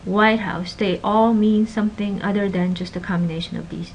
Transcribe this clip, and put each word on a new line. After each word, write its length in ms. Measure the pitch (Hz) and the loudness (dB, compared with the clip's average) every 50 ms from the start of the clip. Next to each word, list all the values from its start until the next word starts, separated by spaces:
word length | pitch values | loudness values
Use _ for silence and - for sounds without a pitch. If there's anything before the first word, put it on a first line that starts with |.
| - | -6
White 360 | 185 180 208 214 220 220 220 | -2 2 4 4 4 4 2
House, 320 | 208 185 - 165 180 175 - | 0 -2 -4 -4 -6 -6 -4
they 260 | - 220 196 180 180 - | -2 -2 0 0 0 0
all 300 | - 208 220 220 226 233 | 0 2 4 4 4 4
mean 320 | 214 214 214 214 214 220 | 4 4 4 4 4 2
something 560 | 220 - - 208 214 - - 208 208 202 180 | 0 0 0 0 0 0 -2 -4 -4 -4 -4
other 260 | - 214 196 208 202 | -2 -2 0 0 0
than 280 | 196 190 185 180 180 180 | 0 0 0 0 0 0
just 200 | 175 180 175 - | -2 -4 -6 -8
a 40 | 180 | -8
combination 580 | 175 - 190 170 175 170 160 165 170 - - | -6 -4 -2 0 0 0 -2 -4 -6 -6 -8
of 120 | 165 165 165 | -8 -10 -8
these 220 | - 160 170 - | -8 -10 -10 -10